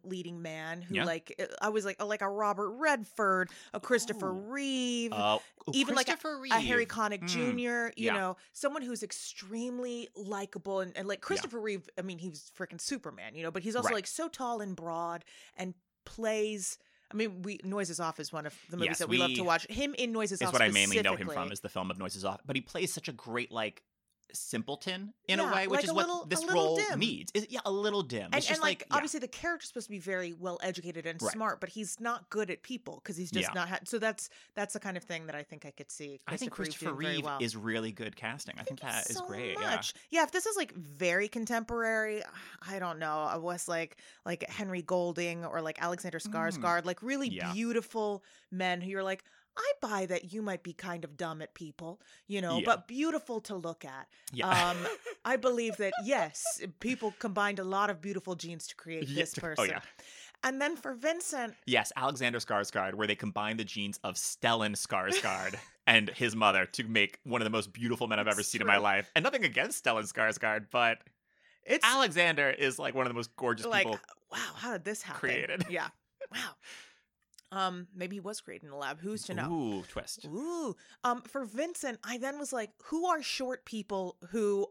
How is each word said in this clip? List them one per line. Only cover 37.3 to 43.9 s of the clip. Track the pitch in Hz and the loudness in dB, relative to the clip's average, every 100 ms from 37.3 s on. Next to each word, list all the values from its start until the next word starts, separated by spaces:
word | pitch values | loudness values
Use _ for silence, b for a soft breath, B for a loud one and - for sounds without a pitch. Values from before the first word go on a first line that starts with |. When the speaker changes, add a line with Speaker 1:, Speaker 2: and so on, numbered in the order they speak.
| 139 | -2
Speaker 2:
is | 117 110 | -2 -2
really | 110 113 113 | -2 -2 -2
good | 104 107 - | -6 -10 -6
casting. | 113 139 - - | -8 -6 -10 -10
I | |
think | - 131 | -8 -8
Speaker 1:
Thank | |
you | 131 | -4
Speaker 2:
that | 110 - | -2 -2
is | - | -4
Speaker 1:
so | |
Speaker 2:
great, | - 101 117 - | -6 -6 -4 -2
yeah. | 107 220 | -2 -2
Speaker 1:
much. | - - B | -2 -8 B
Yeah, | 330 | 0
if | 302 | 2
this | 359 440 | 0 -2
is, | 403 | -2
like, | 285 | -4
very | - 147 143 175 180 208 | -8 -12 -2 2 2 0
contemporary, | 233 220 233 220 233 226 220 214 214 - 190 B B 185 | -2 -2 -2 -2 -2 0 0 0 -4 -8 -12 B B -8
I | 294 | -4
don't | 175 160 | -4 -2
know, | 160 156 | -2 0
I | 156 165 | 0 -2
was | 170 175 - | -2 -4 -2
like, | 165 160 | -2 -2